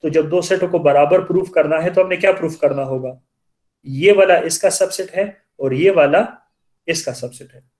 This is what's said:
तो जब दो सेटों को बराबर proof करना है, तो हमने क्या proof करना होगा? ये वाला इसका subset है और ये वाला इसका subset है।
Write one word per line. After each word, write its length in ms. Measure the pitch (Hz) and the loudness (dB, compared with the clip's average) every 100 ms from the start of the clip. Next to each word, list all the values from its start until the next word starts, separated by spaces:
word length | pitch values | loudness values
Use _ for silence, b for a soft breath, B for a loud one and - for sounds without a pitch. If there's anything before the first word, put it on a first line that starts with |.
तो 80 | 156 | -2
जब 200 | 160 151 | -2 0
दो 120 | 175 | -2
सेटों 260 | 175 190 180 | -2 -2 0
को 120 | 175 | 0
बराबर 400 | 147 143 147 180 | 2 4 4 2
proof 300 | 185 180 190 170 | 2 -2 0 0
करना 220 | 147 160 | 0 0
है, 160 | 170 | 0
तो 100 | 180 | 0
हमने 140 | 151 175 | 0 0
क्या 140 | 190 | 0
proof 280 | - 165 160 | 0 -4 -2
करना 200 | 143 139 | -2 -2
होगा? 400 | 135 131 127 127 _ _ _ _ _ _ 143 | -6 -6 -8 -14 _ _ _ _ _ _ -12
ये 260 | 135 180 | 0 2
वाला 260 | 202 190 175 | 4 4 4
इसका 320 | 165 165 196 | 0 -2 -2
subset 420 | - 190 190 190 | 0 -4 -4 -8
है 300 | 180 202 - _ _ | -6 -6 -8 _ _
और 140 | 139 | -6
ये 160 | 131 185 | 0 2
वाला 480 | 180 143 160 233 - _ _ _ _ - | 4 4 2 0 -8 _ _ _ _ -8
इसका 240 | 165 - | -6 -6
subset 400 | 123 123 - 135 | -10 -12 -14 -20
है। 100 | 131 _ | -20 _